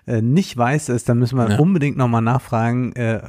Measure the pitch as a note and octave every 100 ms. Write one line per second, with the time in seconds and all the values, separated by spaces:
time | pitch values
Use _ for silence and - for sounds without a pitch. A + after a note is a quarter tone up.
0 | - A2+ A2+ D#3+ F#3+ A#2+ A#2+ D3 - B2
1 | - A#2+ A#2+ B2+ A2 G#2+ E3 F3+ C#3+ C3+
2 | B2 A2+ A2+ B2+ - A#2 A#2 B2 B2 B2+
3 | A2+ A2